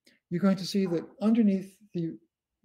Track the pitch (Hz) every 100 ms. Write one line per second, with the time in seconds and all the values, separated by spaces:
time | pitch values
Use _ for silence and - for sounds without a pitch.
0 | _ _ _ 175 196 190 180 202 190 170
1 | - - 208 226 208 190 180 - - 175
2 | 165 - _ _ _ _